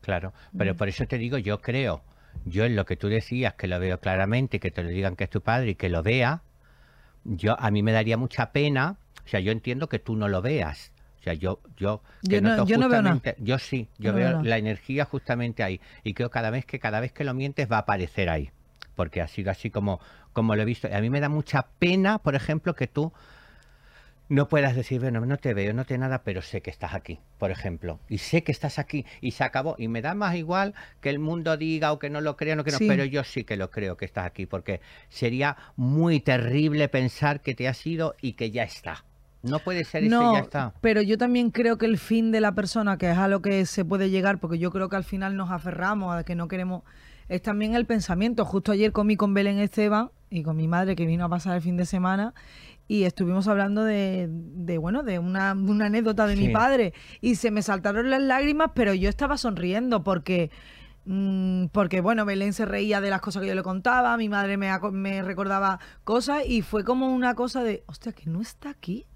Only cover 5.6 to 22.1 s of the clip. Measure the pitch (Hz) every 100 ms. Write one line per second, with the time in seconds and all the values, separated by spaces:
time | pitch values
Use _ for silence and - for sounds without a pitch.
5.6 | 123 95 92 85 85 123 120 165 - _
6.6 | _ - - - - - - 95 104 113
7.6 | 113 104 104 110 110 113 127 - 117 143
8.6 | 147 135 143 202 - - - 104 92 113
9.6 | 123 123 160 110 - 110 104 95 107 151
10.6 | 80 71 - - - - - 82 92 92
11.6 | - - 98 104 - - 190 202 202 220
12.6 | 196 226 254 240 196 160 120 - 107 131
13.6 | - 135 113 - 110 101 90 87 117 113
14.6 | 107 101 - 135 147 139 - 123 120 110
15.6 | 101 92 - - - 98 120 127 113 123
16.6 | - 135 113 107 127 - 143 127 139 139
17.6 | 123 110 104 101 90 - 90 80 67 -
18.6 | _ _ - - 85 - 82 - 95 92
19.6 | 113 104 101 92 - - - - 113 107
20.6 | 110 120 - 101 110 139 147 151 151 147
21.6 | - - 175 185 190